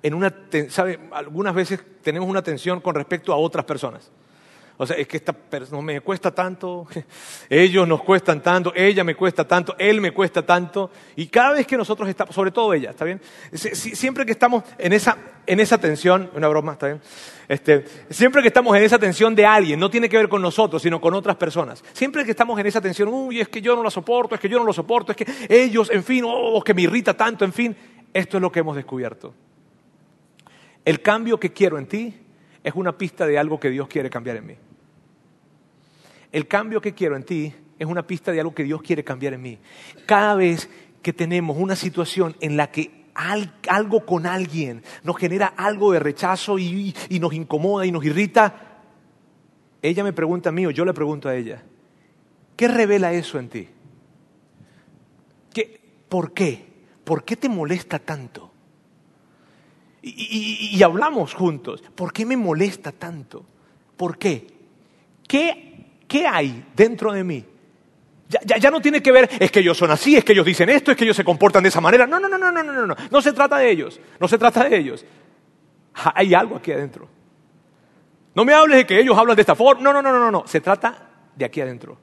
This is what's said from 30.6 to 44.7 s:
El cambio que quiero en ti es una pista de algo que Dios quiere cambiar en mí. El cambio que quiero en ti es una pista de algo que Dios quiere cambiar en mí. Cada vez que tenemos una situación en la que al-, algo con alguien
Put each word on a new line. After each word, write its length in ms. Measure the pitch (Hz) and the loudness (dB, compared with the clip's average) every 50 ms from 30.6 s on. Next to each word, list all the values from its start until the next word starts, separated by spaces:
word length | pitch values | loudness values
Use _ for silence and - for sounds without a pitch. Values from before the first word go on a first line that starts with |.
| _ _ _ _ _ | _ _ _ _ _
El 180 | 160 165 - | -2 -2 2
cambio 380 | - 208 208 226 226 233 226 220 | 2 0 0 0 0 -2 -2 -2
que 140 | - 175 - | -2 -8 0
quiero 240 | - 196 180 151 | 0 0 0 0
en 100 | 147 135 | -6 -10
ti 260 | - - 208 233 240 - - _ _ _ _ _ _ _ _ | -10 -10 -10 -10 -10 -14 -18 _ _ _ _ _ _ _ _
es 120 | _ 151 147 | _ -10 -8
una 220 | 175 190 180 170 | -6 -6 -6 -6
pista 280 | - 190 165 - - 180 | -6 -10 -10 -6 -4 -2
de 140 | 156 147 147 | -2 0 -2
algo 180 | 151 156 156 | -2 -4 -6
que 120 | 147 - 135 | -6 -4 -6
Dios 180 | 127 135 135 | -6 -6 -10
quiere 220 | - - 151 131 127 | -6 -6 -6 -6 -6
cambiar 260 | - 123 117 123 117 | -10 -10 -10 -10 -12
en 120 | 110 107 | -12 -14
mí. 80 | 104 104 _ _ _ _ _ _ _ _ _ _ _ _ _ _ _ _ _ _ _ _ _ _ _ _ _ _ _ _ _ _ _ _ _ _ _ | -18 -20 _ _ _ _ _ _ _ _ _ _ _ _ _ _ _ _ _ _ _ _ _ _ _ _ _ _ _ _ _ _ _ _ _ _ _
El 160 | - 156 147 | -8 -8 -4
cambio 340 | _ - 202 220 220 220 214 | _ -2 -2 -2 -2 -6 -6
que 120 | - 208 - | -6 -6 -6
quiero 220 | - 185 160 143 | -4 -4 -4 -4
en 80 | 135 131 | -6 -8
ti 300 | - 185 160 151 151 139 _ _ _ _ _ | -6 -6 -6 -6 -8 -10 _ _ _ _ _
es 80 | 160 | -8
una 180 | 160 175 175 165 | -6 -6 -8 -6
pista 260 | - 185 160 _ - | -8 -10 -8 _ -4
de 100 | 175 160 | -4 -4
algo 120 | 156 165 151 | -4 -4 -6
que 100 | - 147 | -6 -6
Dios 180 | 139 151 156 | -6 -6 -8
quiere 240 | 156 170 175 151 147 | -8 -8 -8 -8 -6
cambiar 280 | - 135 127 135 139 131 | -8 -10 -8 -8 -10 -10
en 60 | 127 | -10
mí. 160 | 127 127 113 - _ _ - - - - - - _ | -14 -16 -18 -18 _ _ -20 -20 -20 -20 -20 -18 _
Cada 300 | - 214 202 208 208 208 | 2 2 2 4 2 2
vez 340 | 196 185 175 170 156 - - - - _ _ _ _ | 2 2 2 0 -2 -6 -14 -20 -20 _ _ _ _
que 120 | - 175 160 | -8 -8 -6
tenemos 420 | - 175 165 175 180 170 160 143 | -4 -4 -4 -2 -4 -2 -4 -4
una 200 | 151 185 190 190 | -4 -4 -4 -4
situación 580 | - - 185 147 175 170 156 - 190 185 165 156 - | -6 -6 -6 -4 -4 -6 -4 -2 -4 -4 -4 -4 -8
en 160 | 156 151 147 | -6 -4 -2
la 140 | 147 147 143 | -2 -2 -2
que 340 | - 151 - - _ _ _ _ _ | -4 -8 -8 -8 _ _ _ _ _
al-, 400 | - 151 175 202 214 208 170 _ _ - - | -10 -6 -6 -6 -6 -6 -8 _ _ -4 -2
algo 360 | 185 202 220 208 220 220 220 | -2 -2 0 0 -2 -2 0
con 200 | - 180 170 160 | -2 -4 -4 -4
alguien 580 | 175 180 190 185 156 147 165 151 127 | -4 -6 -6 -6 -6 -6 -8 -6 -8